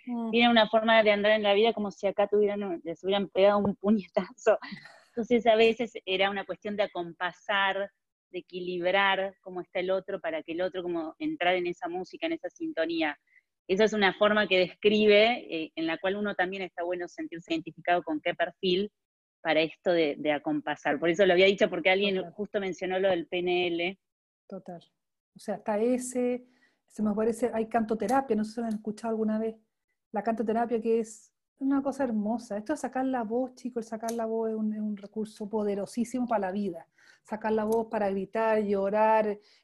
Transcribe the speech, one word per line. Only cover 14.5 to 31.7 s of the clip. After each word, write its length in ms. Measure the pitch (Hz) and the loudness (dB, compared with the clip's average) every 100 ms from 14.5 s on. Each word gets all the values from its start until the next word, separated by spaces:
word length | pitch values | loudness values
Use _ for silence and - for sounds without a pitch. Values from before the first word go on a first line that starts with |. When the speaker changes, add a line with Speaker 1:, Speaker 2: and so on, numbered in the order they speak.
| 185 | 2
Speaker 2:
describe, 1080 | 180 - 208 214 214 202 226 247 - 165 | 2 0 2 4 6 6 6 2 -4 -8
eh, 80 | 156 - | -6 -6
en 120 | 165 | -4
la 120 | 165 | -4
cual 180 | 190 202 | -4 -4
uno 180 | 208 190 | -4 -2
también 280 | 180 190 | -4 -4
está 200 | 180 - | -10 -8
bueno 240 | 175 180 175 | -6 -6 -8
sentirse 460 | - 160 170 - | -10 -12 -12 -6
identificado 500 | 165 160 160 - 175 | -6 -6 -8 -2 0
con 160 | 165 151 | 0 -4
qué 140 | 175 | -4
perfil 580 | 175 180 - 190 180 208 - _ _ _ _ | -2 -4 -2 -2 0 -2 -8 _ _ _ _
para 180 | 165 156 | 0 2
esto 300 | 160 - 190 | 0 -2 0
de, 240 | 175 151 - | 2 2 0
de 140 | 147 | -2
acompasar. 680 | 147 156 151 151 147 147 143 | -2 -2 -4 -4 -4 -2 0
Por 100 | 165 | 0
eso 160 | 180 190 | 4 4
lo 60 | |
había 120 | 180 190 | 6 6
dicho, 240 | 202 208 | 4 2
porque 220 | 175 175 | 2 2
alguien 240 | 190 202 190 | 2 2 -2
Speaker 1:
Total. 160 | 170 | -4
Speaker 2:
justo 280 | - 202 214 | -8 -6 -4
mencionó 380 | 190 170 185 185 | -4 -6 -4 0
lo 120 | 196 | 0
del 180 | 175 160 | 0 -2
P 120 | 180 | -4
N 280 | 180 180 180 | 0 0 0
L. 320 | 170 175 196 _ _ _ _ _ | -2 -4 -6 _ _ _ _ _
Speaker 1:
Total. 340 | 190 - 170 - _ _ _ _ - | -14 -14 -16 -18 _ _ _ _ -14
O 40 | |
sea, 160 | - 196 | -8 -6
está 240 | - 208 | -2 0
ese, 680 | 240 247 254 247 247 247 - _ _ _ _ | 2 0 -2 -2 -2 -2 -8 _ _ _ _
se 160 | - | -4
me 80 | 214 | -2
aparece, 380 | 208 220 220 240 | 0 0 0 -2
hay 140 | 226 220 | -2 -2
cantoterapia, 680 | 233 220 220 202 269 269 214 | -2 0 -2 0 0 2 0
no 80 | |
sé 100 | 214 240 | -2 -4
si 60 | |
lo 60 | 233 | -6
han 60 | 214 | -4
escuchado 360 | 220 208 226 | -6 -8 -6
alguna 280 | 220 220 214 | -2 -2 -2
vez. 160 | 220 220 _ _ _ _ _ | -4 -6 _ _ _ _ _
La 100 | 220 | -4
cantoterapia 600 | 220 226 226 226 233 233 | -2 -2 0 0 0 0
que 180 | 226 226 | 2 0
es 340 | 220 - - _ _ _ | 0 -8 -20 _ _ _
una 240 | 269 | 0